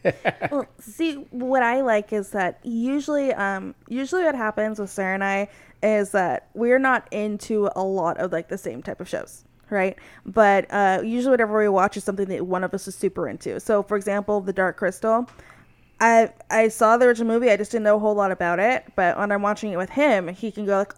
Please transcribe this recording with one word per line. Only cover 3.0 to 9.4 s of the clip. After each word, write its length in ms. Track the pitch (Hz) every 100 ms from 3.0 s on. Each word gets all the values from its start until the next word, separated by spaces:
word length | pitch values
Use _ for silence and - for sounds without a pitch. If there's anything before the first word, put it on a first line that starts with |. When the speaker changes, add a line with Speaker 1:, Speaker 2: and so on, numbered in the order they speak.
| 285 294 269
Speaker 2:
um, 420 | - 196 190 190 - -
usually 340 | 247 269 370
what 100 | 330
happens 440 | 262 214 214 214 214
with 120 | 196
Sarah 240 | - 190
and 100 | 190
I 240 | 196 196 202 - - -
is 280 | 220 214 196
that 360 | 196 175 117 -
we're 240 | 208 240 254
not 300 | 269 240 -
into 600 | 208 214 202 - 214 202
a 80 | -
lot 360 | 190 190 165 -
of, 120 | 180
like, 180 | 170 170
the 100 | 202
same 240 | 175 120
type 180 | - -
of 80 | 185
shows, 360 | - - -